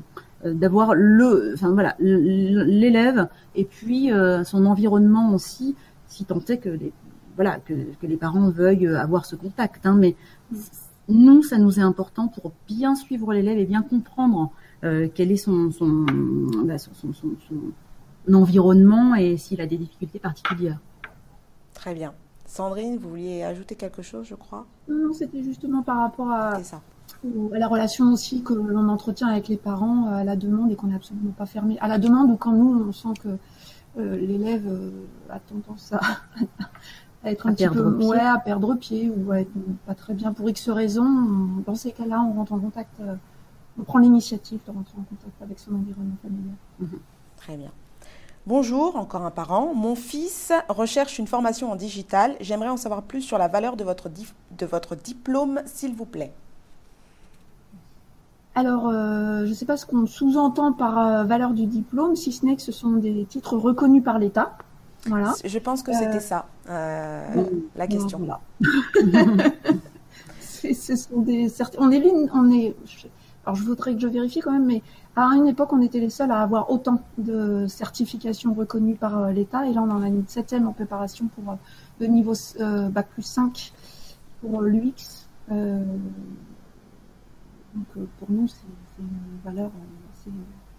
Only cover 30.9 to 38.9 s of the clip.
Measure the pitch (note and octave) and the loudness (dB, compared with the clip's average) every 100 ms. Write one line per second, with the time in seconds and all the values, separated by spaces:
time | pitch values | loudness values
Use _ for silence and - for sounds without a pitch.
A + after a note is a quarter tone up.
30.9 | F#3+ - G#3 G#3 G3 G3+ G#3+ G#3 A3 G#3+ | -6 -8 -8 -8 -8 -10 -4 -4 -2 -2
31.9 | G#3+ A#3 B3 C4+ A3+ A#3 A3+ B3 A#3+ G#3 | 2 4 6 6 4 2 4 6 4 0
32.9 | G3 A3+ G#3+ G#3 F#3+ - - - - - | -6 -8 -8 -8 -10 -12 -20 -20 -20 -16
33.9 | A#3 G#3 F#3 F#3+ G3+ G#3+ A3+ G3+ F#3 F#3+ | -10 -6 -4 -4 -2 -2 -4 -4 -8 -8
34.9 | F#3+ - - - - - G#2 - G#3+ - | -14 -18 -20 -16 -16 -14 -14 -14 -16 -8
35.9 | - - - - - - - - - - | -4 -2 -4 -8 -8 -8 -8 -16 -16 -20
36.9 | - - - G#3+ G#3 A3 G3+ F#3 F#3+ G#3+ | -20 -20 -12 -8 -4 -2 2 2 2 2
37.9 | A3+ A3 A3+ A#3+ A#3 G#3 G3+ A3 B3+ - | 2 2 2 2 2 0 -2 0 -2 -4